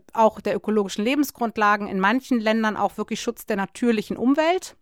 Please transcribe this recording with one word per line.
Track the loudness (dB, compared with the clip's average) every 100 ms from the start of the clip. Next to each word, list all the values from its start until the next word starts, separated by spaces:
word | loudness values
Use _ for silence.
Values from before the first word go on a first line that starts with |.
| -4
auch | 2 2 2
der | -4 -2
ökologischen | 0 0 0 -2 0
Lebensgrundlagen, | 0 -2 -2 -4 2 2 2 0
in | 0
manchen | 2 2 0 0
Ländern | 2 0 0 0
auch | -2 -4
wirklich | -6 -6
Schutz | -6 -6 -4
der | -4
natürlichen | -4 -2 0 0 -2 -2
Umwelt | 0 2 2 0 -4 -18